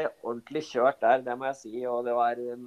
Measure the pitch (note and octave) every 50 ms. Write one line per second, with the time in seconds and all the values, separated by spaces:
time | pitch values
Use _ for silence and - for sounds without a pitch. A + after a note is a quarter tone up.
0 | D#3 - - _ - A#2 A#2 A#2+ - - C#3 D#3 D3+ - - B2+ A#2+ C3 C3+ -
1 | - A2 B2 C3 B2 B2 B2 B2 C3+ C3+ C#3 C3+ - A2 G#2+ A#2+ B2 B2 B2 A#2+
2 | A#2+ B2 A#2+ A#2+ A#2+ A#2+ A#2+ A#2+ B2 B2 A#2+ B2 B2